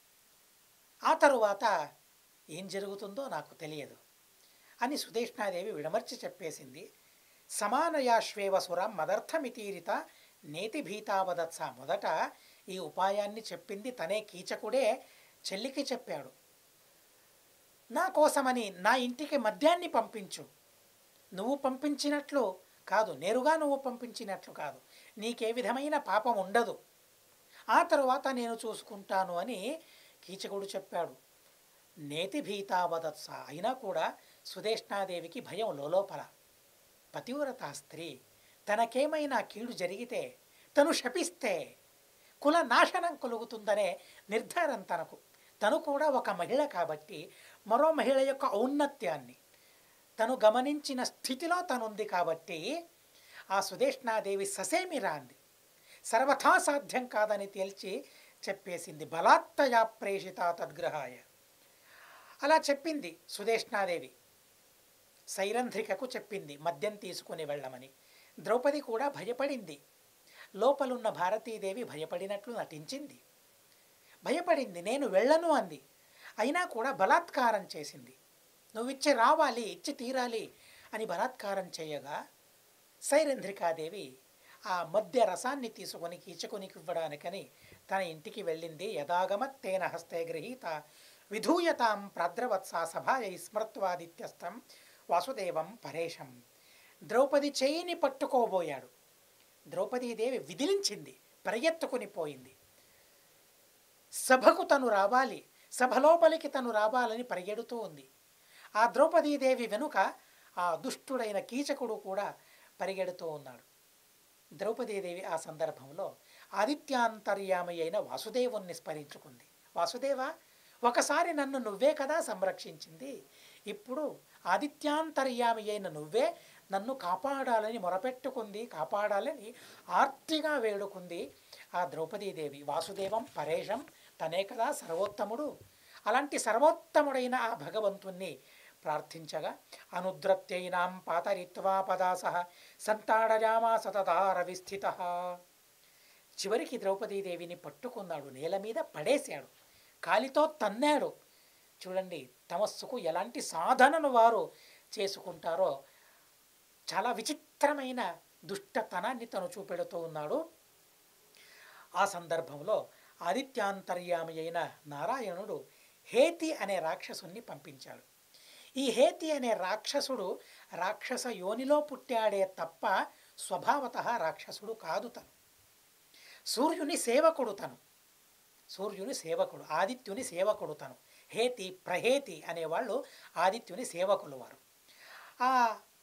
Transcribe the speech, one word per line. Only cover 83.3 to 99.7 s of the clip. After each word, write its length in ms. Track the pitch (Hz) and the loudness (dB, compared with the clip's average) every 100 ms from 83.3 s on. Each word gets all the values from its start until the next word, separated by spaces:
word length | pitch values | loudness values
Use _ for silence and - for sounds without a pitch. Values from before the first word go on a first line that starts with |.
| 254 185 196 170 160 160 196 143 131 _ _ - - 214 | 0 -6 -2 -2 -2 -6 -8 -12 -16 _ _ -20 -16 -4
ఆ 180 | 180 | -4
మద్య 420 | 160 190 208 254 208 | 0 -2 0 4 4
రసాన్ని 420 | 175 247 277 240 | 2 -4 -4 -8
తీసుకొని 500 | - 175 - 170 175 | -10 -14 -10 -10 -12
కీచకునికి 600 | - 165 226 214 190 190 | -14 -12 -10 -8 -10 -14
ఇవ్వడానికని 720 | 160 165 160 147 180 190 - - - - - | -4 -2 -2 -4 -8 -8 -12 -18 -20 -20 -2
తన 100 | 196 | -2
ఇంటికి 400 | 180 160 151 - | -2 -6 -10 -6
వెళ్ళింది. 440 | 170 160 170 156 196 | -4 -4 -6 -8 -6
"యదాగమత్ 800 | 180 143 175 185 202 - - | -6 0 2 2 2 -2 -4
తేన 200 | 208 185 | -2 0
హస్తే 420 | 165 165 - 175 165 | 0 -4 -6 -6 -4
గృహీత 580 | 160 190 254 175 151 - - - - _ | -6 -8 -10 -6 -8 -8 -20 -20 -20 _
విధూయతాం 760 | 208 277 339 339 302 233 202 196 | -2 2 4 4 4 4 2 -4
ప్రాద్రవత్సా 800 | - 233 - 240 196 - 175 160 | -2 -2 0 0 -2 -2 -4 -4
సభాయై 520 | 170 147 254 208 175 | -2 0 0 0 -8
స్మృత్వాదిత్యస్తం 1200 | - 214 220 262 190 - 170 - 196 - 175 226 - - - - - | -6 -4 -4 -2 -2 -2 -8 -14 -14 -10 -12 -12 -18 -20 -20 -20 0
వాసుదేవం 680 | 233 233 220 180 156 165 226 147 | 0 2 -4 -4 -4 -6 -8 -10
పరేశం." 580 | 147 170 - 139 123 - _ - - - - | -6 -6 -6 -16 -18 -20 _ -20 -20 -20 -20
ద్రౌపది 500 | 156 226 285 294 285 - | 0 4 6 4 2 2
చేయిని 300 | 269 320 359 | 2 2 -2
పట్టుకోబోయాడు. 960 | 339 277 - 294 262 226 185 160 139 - _ _ _ _ _ _ _ | 0 0 0 2 4 4 2 0 -6 -10 _ _ _ _ _ _ _
ద్రౌపదీదేవి 720 | - | -10